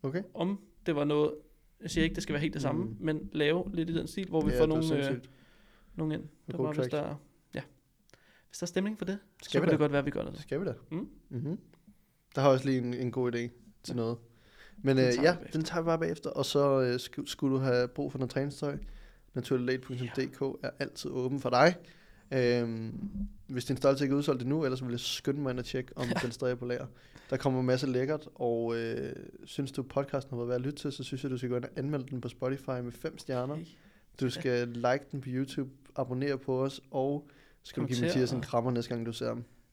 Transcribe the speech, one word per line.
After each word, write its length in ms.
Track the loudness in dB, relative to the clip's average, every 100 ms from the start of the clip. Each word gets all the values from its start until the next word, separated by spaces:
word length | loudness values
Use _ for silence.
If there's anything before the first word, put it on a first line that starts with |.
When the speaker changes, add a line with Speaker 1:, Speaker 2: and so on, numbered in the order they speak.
Speaker 1:
okay. 200 | -2 -4 -6
Speaker 2:
Om 260 | -2 -2 -2 -8 -8 -2
det 100 | 2
var 80 |
noget, 300 | 4 4 4 0 -14 _ _ _
jeg 80 | -4
siger 120 | 2
ikke, 120 | 2 0
det 80 |
skal 100 | -2
være 80 | 0
helt 120 | 0
det 80 | 0
samme, 240 | 0 0 -2
Speaker 1:
Mm. 120 | -2
Speaker 2:
men 300 | -2 -2 -2
lave 380 | 0 2 2 0
lidt 160 | -2 0
i 40 |
den 140 | -2 -2
stil, 200 | -6 -2
hvor 120 | 2
vi 100 | 2
Speaker 1:
Ja, 80 | 6
Speaker 2:
får 60 | 6
Speaker 1:
det 80 |
var 60 | 6
Speaker 2:
nogle, 140 | 2 2
øh, 60 |
Speaker 1:
sindssygt. 280 | 2 -2 -6 -20 -20 -20 -20 _ -16 -4
Speaker 2:
nogle 180 | -2
ind, 80 | -4
Speaker 1:
Det 80 | -8 _ -10
Speaker 2:
der 100 | -2
Speaker 1:
var 60 |
Speaker 2:
bare, 100 | 0
Speaker 1:
gode 80 | 0
Speaker 2:
hvis 100 | 0
Speaker 1:
tracks. 160 | 0 -2
Speaker 2:
der, 80 | -8 -12 _ _ -10
ja. 60 | -10 _ _ _ _ -20 _ _ _
Hvis 80 | -10
der 40 |
er 40 | -4
stemning 300 | -2 -2 -4
for 80 | -6
det, 140 | -6 -10 _
Speaker 1:
Skal 100 | 0
Speaker 2:
så 80 | 2
Speaker 1:
vi 20 |
Speaker 2:
kunne 100 | 4
det 80 | 4
Speaker 1:
da? 40 |
Speaker 2:
godt 80 | 4
være, 140 | 2 0
vi 60 |
gør 120 | -4
noget. 160 | -6 -8
Speaker 1:
Skal 200 | -6 -4
vi 60 | -2
da? 80 | -6 -8
Speaker 2:
Mm. 180 | -8 -8 -14 -10
Speaker 1:
Mhm. 300 | -6 -4 -6 -10 -20 -20 -20 _ _ _ 4
Der 60 |
har 60 | 6
jeg 40 |
også 120 | 6 4
lige 120 | 0
en, 160 | 0
en 180 | -2 -2
god 200 | 0 0 0
idé 20 |
til 140 | -4 -8 -20 -18 -6
Speaker 2:
Ja. 40 |
Speaker 1:
noget. 240 | -2 -2 -2 -10 -20 -20 -20 -20 -2
Men, 200 | 2 6
Speaker 2:
Den 80 | 6
Speaker 1:
øh, 60 |
Speaker 2:
tager 80 | 6
vi 60 | 6
Speaker 1:
ja, 60 | 4
Speaker 2:
bagefter. 160 | -2 -2
Speaker 1:
den 40 | -2
tager 160 | -2
vi 40 | 2
bare 140 | 2
bagefter, 300 | 2 -2 -4
og 160 | -2 2
så, 360 | 4 6 6
øh, 140 | 4 0
sku-, 260 | -4 -8 -8
skulle 300 | -2 2 2
du 60 |
have 260 | 4 4 2
brug 240 | -2 -4
for 80 | -2
noget 120 | -2
træningstøj, 460 | 0 -2 -2 -4 -4 -8 -14 -20 -20 -8
naturligate 480 | -8 0 0 2 -2
punktum 260 | -2 -6 -4 -2
d 40 | -4
k 100 | -2 -4 -4
er 60 | -8 -6
altid 320 | -6 -6 -6
åben 280 | -2 -2 -2
for 100 | 2
dig. 260 | 8 8 6 -10 -20 -20 -20 -4
Øhm, 760 | 2 4 4 2 -2 -6 -6 -6 -6 -6 -8 -8
hvis 180 | -6 -2
din 120 | 4
størrelse 260 | 4 4 4
ikke 80 |
er 40 | 2
udsolgt 240 | 2 0
endnu, 220 | 0 0
ellers 200 | 0 -2
vil 60 | -2
jeg 100 | -4
skynde 420 | -4 -4 -2 0
mig 80 | -2
ind 80 | -2
og 60 | -4
tjekke, 260 | -6 -6 -6
om 80 | -2
Speaker 2:
<laughs> 180 | 0
Speaker 1:
den 80 | -2
stadig 200 | -2 -2
er 40 | -2
på 100 | -2
lager. 200 | -4 -6 -12 -20 -20 -4
Der 80 | 0
kommer 220 | 2 2
en 60 | 4
masse 220 | 2 4
lækkert, 400 | 2 2 -2 -4 -4
og, 400 | 0 2 0 0
øh, 380 | -2 -2 -4 -8 -12 -16 -10
synes 260 | -6 -4
du, 120 | -4
podcasten 460 | -2 -2 0 -4 -4
har 80 | -6
været 100 | -2
værd 60 | -2
at 60 |
lytte 180 | -2 -4
til, 120 | -6
så 120 | -6
synes 200 | -8 -6
jeg, 80 | -4
du 60 | -4
skal 120 | -2
gå 60 | -2
ind 100 | -4
og 60 | -6
anmelde 300 | -4 -4 -4
den 140 | -6
på 60 | -8
Spotify 400 | -4 -4 -2 -4
med 220 | -4 -6
fem 260 | -8 -10 -10
stjerner. 360 | -4 -2 -2
Speaker 2:
Okay. 120 | -6 -8 -18 -20 _ _ -4
Speaker 1:
Du 100 | -2
skal 380 | 0 0 0 0
like 320 | 0 2 2 -2
den 100 | -10
på 60 | -4
YouTube, 400 | -4 -4 -4 -6 -10 -12 -6
abonnere 420 | -2 -2 0 -2
på 260 | 0 0
os, 180 | 0 -4 -6
og 360 | -2 0 -2 -6 -20 -20 -20
skal 200 | -10 -4
du 40 | -2
give 80 | 0
Speaker 2:
Kommentere 120 | 2 2
Speaker 1:
Mathias 160 | 2
en 60 | 0
Speaker 2:
og 60 |
Speaker 1:
krammer, 280 | 0 0 2
næste 180 | 0 -2
gang 160 | -4 -4
du 80 |
ser 140 | -4 -4
ham. 160 | -6 -10 -18 _